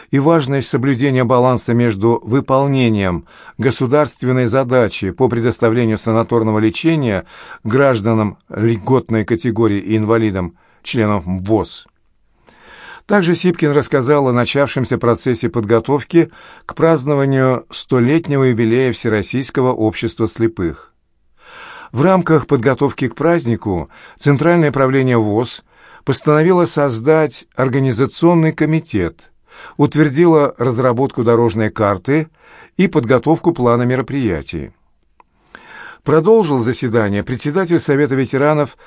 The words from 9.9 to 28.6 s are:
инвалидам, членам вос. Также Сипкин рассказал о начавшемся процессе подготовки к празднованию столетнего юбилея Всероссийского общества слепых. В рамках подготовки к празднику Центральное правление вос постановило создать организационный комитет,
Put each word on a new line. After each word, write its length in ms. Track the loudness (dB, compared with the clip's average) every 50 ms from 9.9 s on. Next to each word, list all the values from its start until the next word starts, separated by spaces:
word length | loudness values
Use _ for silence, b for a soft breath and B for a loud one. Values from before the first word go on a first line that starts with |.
| -2 0
инвалидам, 580 | 0 2 0 2 0 0 -2 -2 -6 -6 -8 b b b b b
членам 600 | b -6 -2 0 0 0 0 -2 -4 -4 -6 -4 -2
вос. 420 | 0 0 0 0 -2 -8 -16 -18 _ _ _ _ _ _ _ _ _ _ _ B B B B B B B B B B B B B
Также 280 | B 0 2 2 2 0
Сипкин 380 | 0 0 0 0 0 0 0
рассказал 560 | 2 0 0 0 0 0 2 2 2 2 2 2
о 40 |
начавшемся 640 | 2 0 0 0 0 0 0 0 -2 -4 -4 -2 -2
процессе 540 | -2 0 0 0 0 0 -2 -2 -2 -2 -4
подготовки 800 | -4 -2 0 2 2 2 2 0 -2 -2 -2 0 2 2 2 0 B B B B B B B
к 100 | B -4
празднованию 920 | 0 2 2 2 2 0 0 0 0 0 2 2 2 2 2 0 -2 -4 -10
столетнего 760 | -14 -12 -4 0 0 2 2 2 2 0 0 0 0 2 2
юбилея 480 | 2 2 2 0 2 2 2 0 0
Всероссийского 840 | -2 -4 -4 -2 -2 -2 -2 -2 -4 -6 -6 -4 -4 -2 0 0 0
общества 520 | 0 -2 -2 -2 -2 -6 -6 -4 -4 -4
слепых. 680 | -4 -2 -2 -2 -2 -2 -2 -6 -6 -6 -8 -16 _ _ _ _ _ _ _ _ _ _ B B B B B B B B B B B
В 80 | B 0
рамках 460 | 2 2 2 2 2 2 2 2 2
подготовки 600 | 0 0 0 0 0 0 0 -2 -2 -2 -4 -6 -6
к 60 | -4
празднику 760 | -2 0 0 0 0 0 -2 -4 -2 -2 -4 -4 -4 -6 -8 B B B B B
Центральное 560 | B 0 0 0 2 2 2 2 4 2 2
правление 460 | 2 0 0 2 2 2 2 2 2 2
вос 460 | 2 0 0 -2 -2 -4 -6 -14 -16 b b b b b b b b
постановило 580 | -4 -4 -2 0 2 2 4 4 4 4 2 2
создать 800 | 0 0 -2 -2 -2 -2 -2 0 2 2 2 2 0 -4 -8 -18 _ _
организационный 1000 | -4 -2 0 0 0 0 0 0 0 -2 -2 -2 0 2 2 4 4 2 0
комитет, 800 | 0 -2